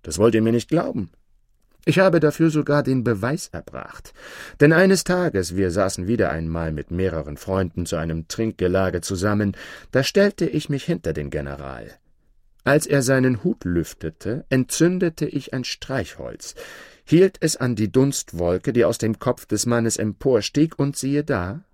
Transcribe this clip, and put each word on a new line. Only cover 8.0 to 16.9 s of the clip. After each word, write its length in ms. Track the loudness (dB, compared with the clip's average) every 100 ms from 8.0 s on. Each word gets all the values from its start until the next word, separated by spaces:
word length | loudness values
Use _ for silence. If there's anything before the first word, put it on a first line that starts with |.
| -4 -6 -6
Trinkgelage 720 | -4 -4 -2 0 2 0 -2
zusammen, 560 | -6 -2 0 0 -2 -4 -16 -18 -2
da 120 | -2
stellte 440 | 2 2 2 2 -2
ich 220 | -2 -4
mich 160 | -6
hinter 300 | -4 -4 -4
den 160 | -6 -6
General. 600 | -6 -8 -10 -12 -14 -16 -20 _ _ _ _ _ _
Als 240 | 2 2 4
er 140 | 0
seinen 420 | 4 4 4 2
Hut 220 | -2 -2
lüftete, 800 | 0 -2 -2 -8 -10 -8 -8 -8 -2
entzündete 760 | 0 0 2 2 2 -2 -2
ich 300 | -4 -4 -6
ein 100 | -8
Streichholz, 920 | -8 -10 -6 -6 -6 -10 -12 -12 -16 -18 -20 -20 -20